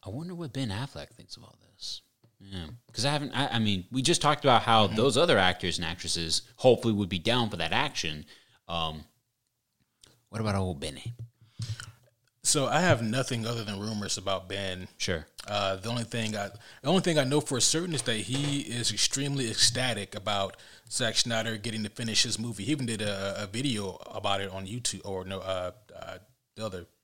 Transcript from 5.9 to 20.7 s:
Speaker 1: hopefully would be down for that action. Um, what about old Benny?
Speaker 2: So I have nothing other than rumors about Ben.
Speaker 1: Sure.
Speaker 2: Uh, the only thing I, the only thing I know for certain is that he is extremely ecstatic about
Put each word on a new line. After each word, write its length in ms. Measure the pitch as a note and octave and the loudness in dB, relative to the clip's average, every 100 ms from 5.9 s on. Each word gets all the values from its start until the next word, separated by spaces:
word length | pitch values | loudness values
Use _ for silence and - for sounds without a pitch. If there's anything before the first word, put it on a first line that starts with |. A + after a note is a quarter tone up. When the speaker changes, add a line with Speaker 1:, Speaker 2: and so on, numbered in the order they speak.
| E2+ F2 E2+ E2 D#2+ - _ | -6 -4 -4 0 -2 -4 _
Speaker 1:
hopefully 380 | C3 A#2 A#2 | 6 6 4
would 160 | G#2 G2 | 0 0
be 100 | F2 | -2
down 300 | D#2+ B2 A#2 | 0 0 0
for 80 | F2+ | -2
that 160 | D#2+ | -2
action. 520 | G#2 C#3+ - D#2+ D2+ D2+ - _ _ - | 0 0 -2 -6 -6 -12 -20 _ _ -6
Um, 360 | E2+ D#2+ D#2 D2+ _ _ _ _ _ _ _ _ _ - _ _ | -4 -4 -6 -14 _ _ _ _ _ _ _ _ _ -20 _ _
what 100 | G#2+ | -4
about 140 | A2 G2 | 0 0
old 240 | F#2 D#2+ | 0 -2
Benny? 340 | D#2+ C2+ - A#2+ - _ _ _ A2+ - - - _ _ _ _ | -8 -8 -10 -10 -14 _ _ _ -8 -8 -10 -18 _ _ _ _
Speaker 2:
So 220 | - D3+ C3 | 0 2 4
I 120 | C3+ | 4
have 220 | F3+ C#3 | 6 4
nothing 420 | A2+ B2+ C3+ B2 A2 | 4 0 0 -2 -2
other 180 | A#2 G#2 | -4 -4
than 120 | G2 | -4
rumors 380 | G#2 G#2+ G2 - | -4 -4 -4 -4
about 300 | F#2+ F#2+ F#2 | -2 -4 -4
Ben. 400 | G2 G2 F#2 F2+ _ | -6 -4 -6 -10 _
Speaker 1:
Sure. 300 | - F2 D#2+ - - | -2 -2 -4 -16 -4
Speaker 2:
Uh, 280 | G#2 G2 F#2+ | 0 0 -2
the 140 | G#2 | -4
only 140 | A#2+ A2+ | -6 -4
thing 300 | A#2+ A2 G#2+ | -4 -4 -4
I, 140 | G2+ - - - | -6 -10 -20 -8
the 60 | C3 | 2
only 120 | F3+ | 2
thing 160 | F3+ D#3 | 4 2
I 60 | C3 | 4
know 160 | D3 | 2
for 180 | D3 B2+ | 2 2
certain 340 | - D#3 F3+ | 2 2 -2
is 100 | D3+ | -4
that 120 | - A2 | -2 -2
he 460 | F#2+ C3 C#3+ C#3+ | -2 -2 -2 -2
is 300 | - A#2+ G#2+ | -4 -4 -4
extremely 580 | G#2 - - C#3+ C#3 A#2+ | 0 0 0 -2 -2 -2
ecstatic 680 | G#2 - B2 B2+ G#2+ G2 - | 4 4 4 0 -2 -6 -6
about 400 | F#2+ G2+ G2 - - | -2 0 0 -6 -20